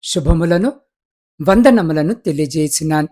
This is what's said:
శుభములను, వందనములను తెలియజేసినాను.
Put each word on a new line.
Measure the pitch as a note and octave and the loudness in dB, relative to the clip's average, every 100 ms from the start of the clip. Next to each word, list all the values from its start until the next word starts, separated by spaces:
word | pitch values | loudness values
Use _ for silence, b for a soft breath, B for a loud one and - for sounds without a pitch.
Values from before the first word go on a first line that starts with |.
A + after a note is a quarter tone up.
శుభములను, | - F3+ D3 E3 E3+ E3+ A#3 C#4+ _ _ _ _ _ _ D#3 | -6 -4 0 0 2 0 -2 -6 _ _ _ _ _ _ 0
వందనములను | G3 A#3+ A#3+ E3+ D#3 D3+ | 4 4 4 2 0 -2
తెలియజేసినాను. | A3+ - D3 D3 D#3+ D3+ - D#3 D#3 D3+ | -2 -4 -4 -4 -2 -2 -2 -2 -2 -4